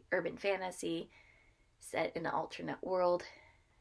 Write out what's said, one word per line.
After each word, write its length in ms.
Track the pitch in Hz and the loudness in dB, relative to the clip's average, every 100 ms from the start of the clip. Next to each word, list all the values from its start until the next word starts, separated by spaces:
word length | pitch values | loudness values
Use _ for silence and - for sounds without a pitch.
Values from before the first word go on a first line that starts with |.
| - | -2
urban 260 | 180 170 156 | 0 0 0
fantasy 720 | 202 190 185 - 170 165 - - - - _ _ _ _ | 0 0 -2 -2 -2 -2 -4 -14 -20 -20 _ _ _ _
set 360 | - - 160 170 | -4 -2 0 -2
in 100 | 160 | -2
an 60 | |
alternate 520 | - - - 165 - | -2 -2 -6 -6 -6
world. 400 | 185 185 180 175 - - - - _ _ | 0 4 4 4 0 -16 -20 -20 _ _